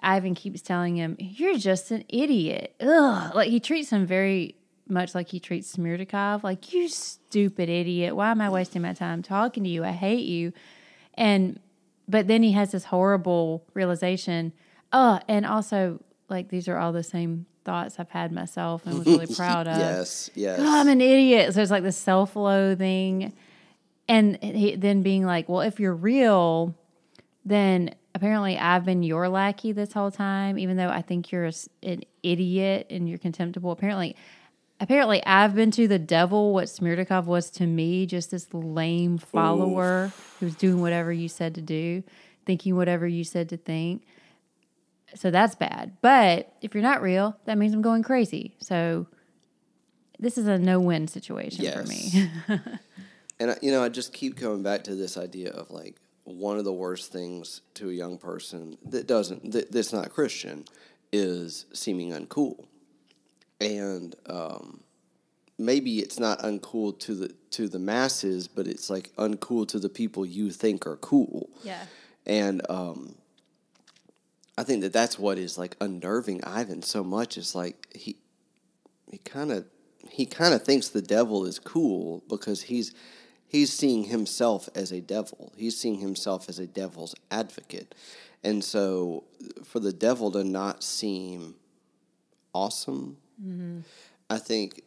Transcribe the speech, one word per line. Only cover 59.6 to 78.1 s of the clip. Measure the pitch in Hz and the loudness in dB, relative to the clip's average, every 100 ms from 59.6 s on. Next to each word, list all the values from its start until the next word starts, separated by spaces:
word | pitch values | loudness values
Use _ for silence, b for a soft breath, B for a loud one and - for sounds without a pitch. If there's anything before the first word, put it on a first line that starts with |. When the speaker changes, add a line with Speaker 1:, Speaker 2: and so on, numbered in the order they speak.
| - | -2
Speaker 2:
that's | 117 104 | -4 -2
not | 107 - | -4 -6
Christian | - 131 - - 73 76 b b b - | -4 -4 -4 -12 -14 -18 b b b -4
is | 104 95 87 82 - - | -2 0 -4 -8 -14 -14
seeming | - - 90 87 | -10 -6 -6 -6
uncool. | 78 87 147 135 - - _ _ _ _ _ _ _ _ - | -10 -8 -4 -4 -4 -18 _ _ _ _ _ _ _ _ -6
And, | 104 101 101 92 85 - - | -4 -4 -6 -8 -10 -16 -12
um, | 90 80 - - - _ _ _ _ _ _ _ - | -10 -10 -12 -16 -20 _ _ _ _ _ _ _ -6
maybe | 113 139 127 110 | 0 0 0 -4
it's | 98 - | -4 -2
not | 113 - | -2 -2
uncool | 107 101 - 117 104 98 | -4 -8 -8 -6 -6 -6
to | - | -10
the, | 98 95 - - | -8 -10 -12 -14
to | - 104 | -8 -6
the | 92 | -6
masses, | 98 117 131 - 98 92 87 | -2 0 0 -2 -4 -4 -6
but | - 90 | -8 -8
it's, | - - | -8 -8
like, | 95 - - | -8 -8 -4
uncool | 107 104 - 117 104 | -4 -4 -4 -4 -2
to | 107 | -4
the | 95 | -6
people | - 113 95 92 | -4 -6 -4 -6
you | 95 101 | -4 -6
think | - 107 98 - | -2 -2 -2 -6
are | 76 | -10
cool. | - 143 - - - - | 2 2 2 -4 -10 -14
Speaker 1:
Yeah. | 202 175 185 B B B - | -14 -12 -16 B B B -2
Speaker 2:
And, | 104 101 95 - | 0 2 -2 -4
um, | 92 87 73 67 - _ _ _ _ _ _ _ _ _ _ _ _ _ - | -6 -8 -10 -16 -20 _ _ _ _ _ _ _ _ _ _ _ _ _ -8
I | |
think | 120 117 | -2 0
that | 95 | 0
that's | 113 117 - | 2 0 0
what | 101 95 | -2 -2
is, | 87 90 | -6 -8
like, | 90 - | -8 -6
unnerving | 101 90 90 113 110 92 - | -8 -6 -4 -4 -4 -6 -6
Ivan | 101 107 85 | -6 -6 -8
so | - 107 | -6 -4
much | 92 104 117 - | -4 -4 -4 -8
is, | 85 | -8
like, | 92 90 - - | -6 -8 -10 -20
he, | - 110 | -18 -16